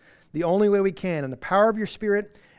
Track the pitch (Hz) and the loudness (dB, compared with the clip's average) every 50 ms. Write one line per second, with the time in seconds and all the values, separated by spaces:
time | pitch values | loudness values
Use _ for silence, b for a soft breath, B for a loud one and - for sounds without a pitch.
0 | b b b b b b - 156 170 170 180 202 208 208 202 196 196 196 - - | b b b b b b -6 -4 0 0 2 2 4 4 2 2 2 0 -2 -2
1 | - 185 170 151 139 131 131 - - - 180 196 208 226 208 220 208 - - - | -4 -4 -4 -4 -4 -6 -8 -10 -4 0 2 4 4 4 2 -2 -6 -8 -8 -6
2 | 220 208 202 208 208 208 b b b b b | -2 0 0 0 -2 -6 b b b b b